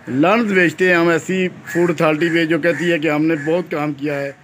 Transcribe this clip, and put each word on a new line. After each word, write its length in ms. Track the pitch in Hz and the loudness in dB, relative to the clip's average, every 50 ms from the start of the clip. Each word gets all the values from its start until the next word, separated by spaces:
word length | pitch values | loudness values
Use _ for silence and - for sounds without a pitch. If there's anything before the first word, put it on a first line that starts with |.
| - - | -10 -4
लानत 360 | 123 135 156 180 208 240 240 | 0 2 2 4 2 2 2
भेजते 420 | 202 196 185 175 160 151 - 185 185 | 2 2 2 2 2 2 2 2 2
हैं 80 | 180 | 4
हम 140 | 170 170 170 | 4 4 2
ऐसी 360 | 165 156 156 - 185 185 185 | 2 0 -2 -2 -2 -2 -2
फूड 480 | 180 - - - - - 170 175 175 165 | -2 -4 -10 -14 -6 -2 0 0 0 2
अथॉरिटी 340 | 139 170 156 156 151 170 170 | 2 2 2 2 0 0 0
पे 160 | 160 165 165 | 0 0 0
जो 140 | 156 170 156 | 0 0 0
कहती 300 | 151 170 165 143 175 170 | 0 0 0 0 0 -2
है 100 | 170 160 | 0 0
कि 80 | 147 | 0
हमने 280 | 160 151 151 156 160 165 | 0 0 0 0 0 -2
बहुत 320 | 151 139 156 165 180 170 175 | -2 -2 -2 -2 -2 -2 -4
काम 220 | 170 147 147 151 143 | -6 -4 -4 -6 -6
किया 220 | 131 139 151 143 | -6 -6 -6 -6
है 160 | 139 139 139 139 - | -6 -8 -8 -12 -14